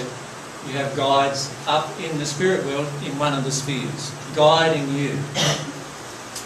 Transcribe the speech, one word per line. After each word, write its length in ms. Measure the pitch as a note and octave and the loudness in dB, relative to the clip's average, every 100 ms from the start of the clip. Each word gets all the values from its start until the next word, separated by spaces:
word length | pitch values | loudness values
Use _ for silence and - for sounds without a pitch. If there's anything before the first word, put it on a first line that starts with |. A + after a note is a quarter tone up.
| B2 - - - - - C#3 | -6 -8 -12 -12 -12 -12 -6
you 60 | C3+ | -2
have 180 | C3+ D3 | -2 0
guides 540 | C3+ C#3 C#3 - - - D3+ | 4 6 4 0 -4 -4 0
up 200 | D3+ D#3 - | 2 0 -4
in 160 | E3 D3+ | -4 -4
the 60 | C#3+ | -2
spirit 400 | D3 F#3+ F3 C#3 | 0 2 2 0
world 220 | C#3 D3 - - | -2 -2 -4 -6
in 120 | C#3 | 0
one 160 | D3 | 0
of 100 | C#3 C3 | 0 0
the 60 | |
spheres, 600 | C3+ C#3+ B2+ - - - - - D#3 | -2 -2 -4 -4 -6 -8 -8 -4 6
guiding 580 | D3+ D#3+ D#3+ D3+ C#3 | 8 8 6 4 2
you. 220 | C#3 C#3 C#3+ - - D3 D3 - - - - - - - - | 0 0 -2 -2 0 0 0 -4 -8 -12 -12 -12 -12 -12 -10